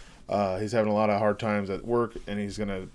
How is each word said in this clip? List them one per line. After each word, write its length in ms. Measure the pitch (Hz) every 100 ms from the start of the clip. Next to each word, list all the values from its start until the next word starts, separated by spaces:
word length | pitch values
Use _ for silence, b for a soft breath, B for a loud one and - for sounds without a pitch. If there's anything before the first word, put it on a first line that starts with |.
| B B B
Uh, 300 | 101 98 92
he's 140 | 104
having 180 | 113 107
a 40 |
lot 160 | 104 107
of 80 | 101
hard 200 | 107 101
times 300 | 113 104 98
at 140 | 92
work, 320 | 113 120 113 - -
and 120 | 104
he's 160 | 101 95
gonna 300 | 101 95 92